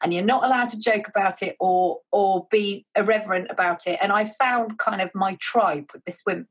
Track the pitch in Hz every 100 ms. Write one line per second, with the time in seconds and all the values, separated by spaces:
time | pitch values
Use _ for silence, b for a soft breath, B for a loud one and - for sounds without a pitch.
0 | 170 175 196 254 254 254 240 226 240 214
1 | 208 - 196 185 190 - 185 180 180 170
2 | _ 202 196 190 175 214 208 202 - -
3 | 202 220 214 190 180 - 180 175 - 170
4 | 196 202 214 - 262 247 226 220 - 202
5 | 185 196 190 185 - 240 202 151 143 -
6 | - 175 - 175 175